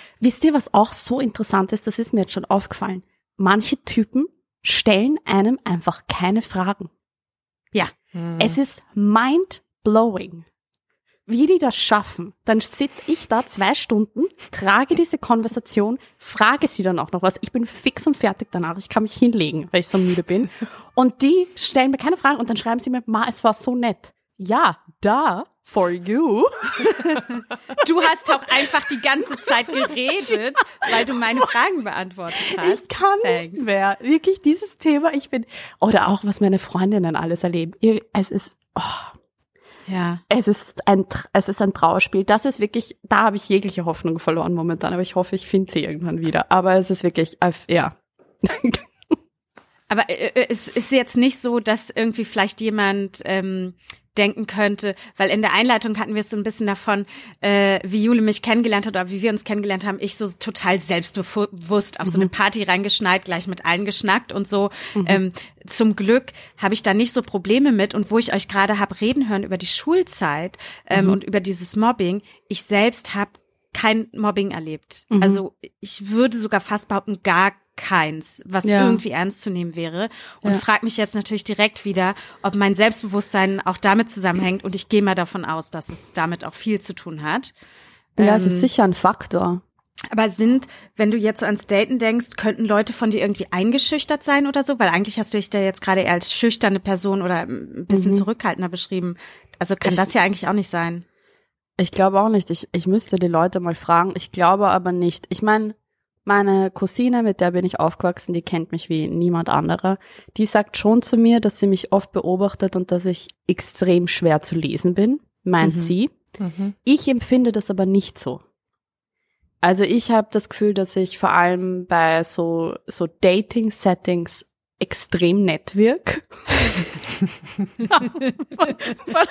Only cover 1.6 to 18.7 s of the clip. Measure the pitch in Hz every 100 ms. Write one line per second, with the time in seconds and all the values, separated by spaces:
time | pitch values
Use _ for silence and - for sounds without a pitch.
1.6 | 190 214 220 214 226 214 185 190 - 196
2.6 | - - 202 185 - _ _ - 190 208
3.6 | 214 269 - 233 214 254 320 - _ _
4.6 | - - - 196 247 302 - 196 208 254
5.6 | - 175 196 - - - 180 214 - 190
6.6 | 185 202 170 _ _ _ _ _ _ _
7.6 | _ 208 170 - _ 170 170 165 220 165
8.6 | 277 - - 208 208 220 254 330 381 -
9.6 | _ _ 214 220 226 185 - 165 160 _
10.6 | _ _ _ _ _ _ - 233 302 370
11.6 | 262 - - 208 - - 170 - - 220
12.6 | - - 277 - - 330 - 226 - 196
13.6 | 196 294 - 214 214 226 370 - - -
14.6 | 196 208 277 339 330 311 - 226 220 240
15.6 | - 214 208 254 - _ - - 214 285
16.6 | 302 - 185 170 147 180 185 - - 247
17.6 | 233 - - - 311 269 208 190 - 180
18.6 | 165